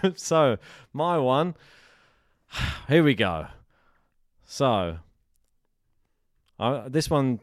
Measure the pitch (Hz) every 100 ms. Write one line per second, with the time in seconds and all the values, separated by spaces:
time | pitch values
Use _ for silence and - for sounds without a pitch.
0 | 190 - - 160 139 104 - - - 139
1 | 170 165 127 135 175 160 - - _ _
2 | _ _ _ _ _ - - - - 160
3 | 151 110 98 80 - - _ _ _ _
4 | _ _ _ _ - - 135 104 85 82
5 | - _ _ _ _ _ _ _ _ _
6 | _ _ _ _ _ - - 135 110 151
7 | - 151 135 117